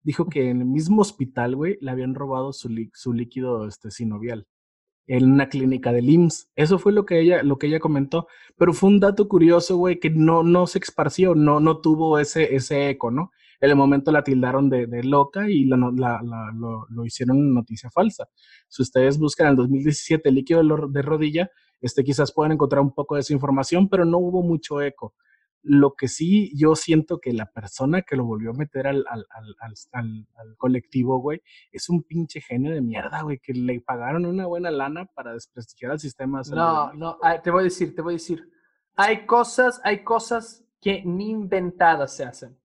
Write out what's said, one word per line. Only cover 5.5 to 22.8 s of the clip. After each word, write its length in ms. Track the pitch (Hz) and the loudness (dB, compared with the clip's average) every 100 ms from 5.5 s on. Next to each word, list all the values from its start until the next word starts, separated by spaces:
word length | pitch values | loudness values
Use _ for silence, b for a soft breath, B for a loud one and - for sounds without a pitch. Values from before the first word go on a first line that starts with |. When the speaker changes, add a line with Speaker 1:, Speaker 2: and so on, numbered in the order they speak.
| 143 131 131 127 | -2 -2 0 0
Speaker 1:
del 160 | 120 123 | 0 4
imss. 420 | 165 170 - _ - | 6 6 0 _ -2
Eso 200 | 151 185 | 2 4
fue 120 | 208 | 4
lo 140 | 208 | 2
que 140 | 202 170 | 2 4
ella, 200 | 165 175 | 4 4
lo 140 | 143 135 | 2 0
que 100 | 147 | 0
ella 120 | 156 | 0
comentó. 480 | 156 143 139 165 160 b b _ | 0 0 0 -4 -6 b b _
Pero 160 | 175 | 2
fue 160 | 170 196 | 4 6
un 100 | 202 | 6
dato 300 | 196 202 202 | 4 2 2
curioso, 480 | 180 165 170 170 180 | 6 8 6 4 0
güey, 220 | 180 175 | 0 0
que 80 | 165 | 0
no, 340 | 160 160 165 | 4 4 4
no 240 | 170 175 175 | 4 4 4
se 120 | - | -2
esparció, 560 | - - 143 - 185 | -6 -4 -2 2 2
no, 260 | 156 147 147 | 4 4 4
no 180 | 156 156 | 2 2
tuvo 400 | 160 156 160 151 | 2 2 2 2
ese, 340 | 147 160 156 | 0 0 0
ese 340 | 135 127 143 139 | 0 -2 -2 -2
eco, 220 | 135 117 | -2 -4
¿no? 200 | 127 185 b b b | -4 -6 b b b
En 80 | 139 | 4
el 60 | 143 | 6
momento 340 | 139 139 139 | 4 4 2
la 140 | 151 | 2
tildaron 440 | 143 131 127 135 139 | 2 0 2 2 2
de, 180 | 127 117 | 2 -2
de 160 | 120 | -4
loca 420 | 127 143 139 196 208 | 0 2 0 -2 0
y 140 | 170 | 2
la 120 | 135 127 | 4 2
no-, 140 | 123 | 2
la, 280 | 123 127 113 | 0 -2 -4
la, 300 | 120 117 110 | -8 -10 -10
lo, 320 | 113 117 113 110 | -10 -10 -10 -12
lo 160 | 113 | -10
hicieron 480 | 117 - 123 135 143 | -10 -6 0 2 2
noticia 360 | 123 117 113 123 | 0 -2 -12 -6
falsa. 380 | - 208 - - b b b b | 0 0 -2 -18 b b b b
Si 140 | - | -6
ustedes 360 | 123 131 131 147 | 0 2 2 2
buscan 300 | 151 - 156 | -2 2 4
en 40 | |
el 40 | 131 | 4
dos 120 | 123 | 2
mil 140 | 135 | 0
diecisiete 480 | 147 147 - 160 151 | 0 -2 -2 0 2
líquido 280 | 135 135 165 | 2 2 2
de 60 | |
lo-, 220 | 156 151 143 | 4 2 -2
de 120 | 139 | -4
rodilla, 480 | 139 156 156 156 190 _ _ _ | -2 -2 -2 -2 -4 _ _ _
este, 240 | 123 - | -4 -2
quizás 300 | 131 139 143 | 0 0 0
puedan 180 | - 151 | 0 0
encontrar 280 | 156 139 139 | 0 2 2